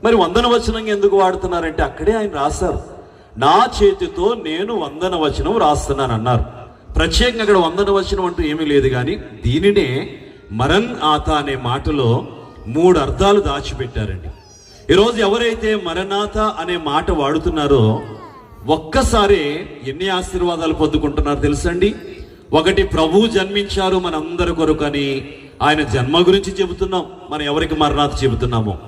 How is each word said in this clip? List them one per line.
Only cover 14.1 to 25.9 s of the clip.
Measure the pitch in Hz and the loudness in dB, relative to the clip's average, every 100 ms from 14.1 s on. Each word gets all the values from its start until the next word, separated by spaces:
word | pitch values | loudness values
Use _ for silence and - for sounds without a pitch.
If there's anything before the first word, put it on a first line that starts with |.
| 92 - - - - - - - | -6 -10 -16 -20 -20 -20 -20 2
ఈరోజు | 170 220 226 | 4 4 2
ఎవరైతే | 202 220 233 220 214 214 | 0 2 0 -2 -2 -2
మరణాత | 175 165 190 196 208 214 | -2 -6 -4 -4 -4 -2
అనే | 214 180 165 175 | -2 -2 -4 -4
మాట | 156 147 165 | -2 -2 0
వాడుతున్నారో | 151 139 156 165 160 143 139 110 113 - - - - - - - | 0 0 0 -2 -2 2 4 4 2 -6 -14 -18 -20 -20 -18 0
ఒక్కసారి | 156 - 269 254 233 202 190 147 151 196 - | 0 0 0 2 2 4 2 2 -6 -8 -12
ఎన్ని | 135 143 190 | -12 -6 -4
ఆశీర్వాదాలు | 185 180 185 175 165 160 | -4 -4 -4 -2 -2 -2
పొందుకుంటున్నారు | 156 156 156 156 143 147 143 | 0 0 0 -2 -2 -2 0
తెలుసండి? | 147 147 170 175 202 220 - - - - - | 0 0 -2 0 0 0 -12 -16 -18 -20 0
ఒకటి, | 160 160 190 | 2 2 2
ప్రభువు | 185 165 160 185 226 | 0 0 2 4 4
జన్మించారు | 196 190 202 202 196 185 190 | 2 0 -2 -2 -2 0 0
మనందరి | 180 156 156 175 175 160 | -2 -4 -6 -4 -2 0
కొరకని | 156 151 147 143 139 135 135 - - - | 0 0 0 -2 -2 -4 -8 -16 -20 -2
ఆయన | 143 151 | 0 0
జన్మ | 143 | 0